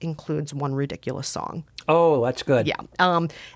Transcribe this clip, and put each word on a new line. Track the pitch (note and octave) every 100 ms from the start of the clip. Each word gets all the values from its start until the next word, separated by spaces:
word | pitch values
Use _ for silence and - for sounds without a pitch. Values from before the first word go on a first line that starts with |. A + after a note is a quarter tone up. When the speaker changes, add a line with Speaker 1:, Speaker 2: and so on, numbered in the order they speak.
Speaker 1:
includes | E3 D3+ - D3+ D3+
one | C#3 C#3+
ridiculous | C3+ C#3+ - - C#3 C3+
song. | - - - - - -
Speaker 2:
Oh, | E3 E3+ C#3
that's | A#2+ -
good. | - B2+ G#2+
Speaker 1:
Yeah. | - - -
Um, | F3+ E3+ E3 - -